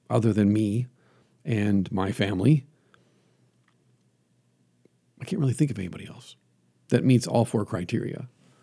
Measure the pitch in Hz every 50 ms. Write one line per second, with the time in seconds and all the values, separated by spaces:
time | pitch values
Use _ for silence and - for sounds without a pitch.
0 | _ _ 110 117 107 113 101 107 104 101 107 107 107 104 101 120 127 - _ _
1 | _ _ _ _ _ _ _ _ _ - 117 107 104 104 101 98 92 - - 95
2 | 92 95 104 - 104 98 104 92 98 123 156 147 - - _ _ _ _ _ _
3 | _ _ _ _ _ _ _ _ _ _ _ _ _ _ _ _ _ _ _ _
4 | _ _ _ _ _ _ _ _ _ _ _ _ _ _ _ _ _ _ _ _
5 | _ _ _ _ - - - - 147 131 120 - 156 143 120 104 92 87 80 78
6 | 87 - - - - - - _ _ _ _ _ _ _ _ _ _ _ - -
7 | - 127 127 117 - - - 120 113 - - 117 107 - - 90 90 - - -
8 | - - - - - - _ _ _ _ _ _